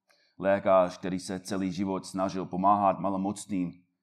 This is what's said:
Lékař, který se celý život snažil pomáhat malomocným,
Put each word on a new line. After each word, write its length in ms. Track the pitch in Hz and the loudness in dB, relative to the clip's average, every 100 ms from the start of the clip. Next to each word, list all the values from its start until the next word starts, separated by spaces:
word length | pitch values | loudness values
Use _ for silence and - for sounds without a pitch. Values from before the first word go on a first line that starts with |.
| _ _ _ - | _ _ _ -4
Lékař, 600 | 92 98 98 95 90 - | 0 2 4 4 4 0
který 220 | 95 90 | -6 -6
se 200 | - 92 | -6 -8
celý 320 | - 98 95 | -6 -4 -2
život 340 | 85 98 95 - | -2 -2 -4 -6
snažil 400 | 95 95 95 87 | -4 -2 -4 -6
pomáhat 540 | 90 95 104 98 90 | 0 4 4 4 2
malomocným, 840 | 92 95 95 104 - 98 87 - _ _ | -2 -2 -4 -6 -6 -4 -4 -6 _ _